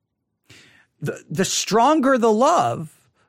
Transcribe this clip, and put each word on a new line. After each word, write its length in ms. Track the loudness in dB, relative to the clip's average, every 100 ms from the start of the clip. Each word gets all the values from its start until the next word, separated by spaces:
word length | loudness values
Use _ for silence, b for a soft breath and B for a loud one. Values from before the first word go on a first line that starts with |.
| _ _ _ _ _ b b b b -12
The, 240 | -10 -10 -8
the 160 | -4
stronger 720 | -4 -4 -2 2 2 2 2 2
the 140 | 2
love, 600 | 2 2 2 0 -4 -10 _ _ _